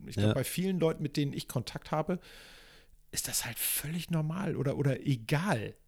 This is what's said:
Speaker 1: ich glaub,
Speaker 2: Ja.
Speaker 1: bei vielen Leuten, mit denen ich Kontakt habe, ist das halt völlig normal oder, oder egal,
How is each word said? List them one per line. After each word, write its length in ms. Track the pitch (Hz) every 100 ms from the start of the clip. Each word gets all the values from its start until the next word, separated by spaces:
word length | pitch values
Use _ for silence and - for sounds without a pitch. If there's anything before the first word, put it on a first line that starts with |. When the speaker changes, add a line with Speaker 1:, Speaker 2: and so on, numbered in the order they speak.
| -
Speaker 1:
ich 80 | -
glaub, 120 | 104
Speaker 2:
Ja. 40 |
Speaker 1:
bei 100 | 107
vielen 360 | 123 - 185 185
Leuten, 220 | 160 -
mit 140 | 151 -
denen 160 | 143
ich 140 | - -
Kontakt 420 | 131 113 - -
habe, 280 | 156 156 175 - - - - - - - - -
ist 160 | - -
das 160 | -
halt 140 | 120 113
völlig 520 | - - 143 170 -
normal 460 | 170 156 175 196 -
oder, 200 | 135 -
oder 260 | 139 127
egal, 680 | - 127 110 151 196 131 104 -